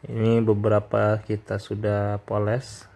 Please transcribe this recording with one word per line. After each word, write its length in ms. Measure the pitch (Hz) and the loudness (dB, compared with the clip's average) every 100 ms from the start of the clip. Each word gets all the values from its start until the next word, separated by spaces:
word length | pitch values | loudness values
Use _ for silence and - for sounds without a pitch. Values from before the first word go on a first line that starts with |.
| - | -8
Ini 320 | 113 113 117 | 0 2 4
beberapa 800 | 113 104 104 104 104 110 104 107 | 4 2 4 2 2 0 2 0
kita 400 | - 107 - 104 | -2 -8 -4 -8
sudah 640 | - 104 107 104 101 104 | -6 -4 -2 0 -2 -4
poles 640 | - 104 104 120 - - - | -4 -2 0 -2 -4 -18 -20